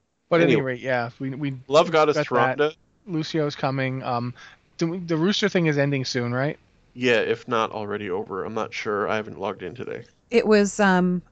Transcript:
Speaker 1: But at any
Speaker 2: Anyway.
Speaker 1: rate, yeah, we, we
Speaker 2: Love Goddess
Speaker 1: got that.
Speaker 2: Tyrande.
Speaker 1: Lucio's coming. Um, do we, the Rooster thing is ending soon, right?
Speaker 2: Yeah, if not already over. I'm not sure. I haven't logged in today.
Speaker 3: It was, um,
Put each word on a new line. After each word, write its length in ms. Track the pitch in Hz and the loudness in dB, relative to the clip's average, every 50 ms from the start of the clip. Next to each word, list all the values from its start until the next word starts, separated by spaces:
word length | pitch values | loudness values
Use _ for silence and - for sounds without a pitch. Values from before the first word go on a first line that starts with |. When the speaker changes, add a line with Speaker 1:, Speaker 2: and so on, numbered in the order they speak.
| _ _ _ _ _ - | _ _ _ _ _ 0
Speaker 1:
But 100 | 170 165 | 2 4
at 40 | 170 | 4
any 80 | 143 | 4
Speaker 2:
Anyway. 100 | 117 - 135 131 127 | 4 2 2 -2 -6
Speaker 1:
rate, 60 | 120 | -6
yeah, 300 | 117 131 127 123 117 120 - - | -4 -2 -2 -2 -2 -4 -6 -8
we, 120 | 135 135 | -8 -6
we 260 | 131 139 147 143 135 127 - | -6 -4 -6 -6 -6 -8 -4
Speaker 2:
Love 240 | - 139 156 175 170 | 4 4 4 6 6
Goddess 240 | 165 156 151 151 143 | 6 4 6 6 4
Speaker 1:
got 140 | 151 147 - | 2 2 2
that. 280 | 127 120 120 131 127 143 | 2 2 2 2 2 2
Speaker 2:
Tyrande. 160 | 147 156 160 _ _ _ _ _ - | 0 0 0 _ _ _ _ _ -10
Speaker 1:
Lucio's 500 | 214 170 156 156 - - 160 147 147 - | -6 -4 -4 -4 -2 -2 -2 -2 -2 -2
coming. 460 | - 151 135 135 139 131 131 131 131 113 | -2 -2 -2 -2 -2 -2 -4 -4 -4 -4
Um, 300 | 127 123 120 120 123 - - - - - _ _ _ _ | -4 -4 -2 -4 -6 -8 -12 -18 -20 -20 _ _ _ _
do 100 | - 170 165 | -4 -4 -4
we, 100 | 170 196 | -4 -6
the 180 | 170 165 165 | -4 -2 0
Rooster 320 | 156 165 202 202 - 214 185 | 0 2 2 2 2 0 0
thing 180 | - 185 170 | 2 2 2
is 120 | 156 143 143 | 2 2 2
ending 260 | 139 143 143 135 123 | 2 0 0 -2 -4
soon, 280 | - - 127 120 120 | -2 -2 -2 -2 -2
right? 260 | 123 127 139 151 - - _ _ _ _ _ _ - | -2 -2 -2 -2 -4 -8 _ _ _ _ _ _ -8
Speaker 2:
Yeah, 260 | 127 127 123 120 107 | -2 2 2 4 4
if 280 | - - 113 - - 123 | 2 0 -2 -4 -2 -2
not 240 | 123 113 110 - | 0 0 0 0
already 360 | - 107 104 101 101 104 104 92 | -4 -6 -6 -6 -6 -6 -6 -4
over. 360 | 87 98 110 - 98 92 78 | -6 -6 -6 -6 -8 -8 -6
I'm 100 | 98 110 | -6 -6
not 180 | 110 107 - | -6 -6 -6
sure. 360 | - - - 113 104 101 104 85 | -8 -8 -6 -4 -2 -2 0 0
I 80 | 107 | -2
haven't 240 | 107 107 110 - 76 | -2 -4 -6 -10 -8
logged 220 | 98 104 95 - 95 | -6 -8 -6 -8 -10
in 100 | 82 - | -12 -10
today. 300 | - - - - 57 - _ _ _ _ - | -10 -10 -10 -10 -12 -14 _ _ _ _ 0
Speaker 3:
It 160 | 247 - - | 0 2 4
was, 320 | 214 214 208 202 196 - - | 4 4 4 4 2 0 2
um, 440 | 208 196 185 180 180 180 180 175 - - | 2 4 4 4 4 2 0 -2 -4 -4